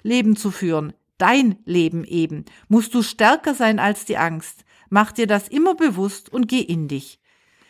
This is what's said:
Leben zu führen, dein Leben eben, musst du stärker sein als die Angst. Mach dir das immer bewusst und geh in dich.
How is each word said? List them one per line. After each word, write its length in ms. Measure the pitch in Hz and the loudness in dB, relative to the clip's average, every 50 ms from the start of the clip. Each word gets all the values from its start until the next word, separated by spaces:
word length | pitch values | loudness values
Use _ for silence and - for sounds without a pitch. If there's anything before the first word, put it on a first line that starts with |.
| - | -4
Leben 340 | 214 240 247 220 214 214 | -2 0 2 2 2 0
zu 140 | 208 - 208 | 0 0 -4
führen, 440 | 180 - 196 170 165 156 151 147 - _ _ _ _ - | -6 -4 -4 -2 -2 -2 -4 -6 -10 _ _ _ _ -2
dein 400 | 185 185 240 277 269 226 190 - _ | 2 2 4 4 4 2 0 -2 _
Leben 380 | - 175 180 165 160 170 165 156 | -2 0 0 0 0 -2 -4 -8
eben, 420 | - - 170 160 160 156 147 151 - - - _ - | -4 -2 -2 -2 -2 -4 -8 -14 -16 -20 -18 _ 2
musst 260 | 208 233 220 - - | 2 2 2 2 -2
du 80 | 247 214 | -2 -2
stärker 500 | - - - 220 220 269 320 - 311 277 | -2 0 2 4 4 4 4 2 -2 -2
sein 260 | - 247 220 214 208 | 0 2 2 2 2
als 280 | - 202 208 - - | 0 -2 -2 -4 -6
die 100 | - - | -6 -4
Angst. 480 | - 160 165 165 160 - - - - _ _ _ _ _ _ | -2 -2 -2 -4 -6 -10 -14 -18 -20 _ _ _ _ _ _
Mach 240 | 196 202 208 - - | 2 2 2 2 0
dir 140 | - 233 | -2 0
das 220 | 202 214 202 202 - | 0 0 0 -2 -2
immer 260 | - 285 320 381 359 | 0 0 2 2 2
bewusst 580 | - 330 294 196 180 190 202 196 - - - - | 2 0 0 0 0 -4 -4 -6 -8 -14 -8 -4
und 160 | 254 247 220 | -4 -2 -2
geh 120 | 247 254 | -2 -2
in 280 | 202 - 170 165 156 143 | -2 -2 -4 -4 -4 -4
dich. 320 | 143 135 135 - - _ _ _ _ _ _ _ _ _ _ | -6 -8 -8 -12 -18 _ _ _ _ _ _ _ _ _ _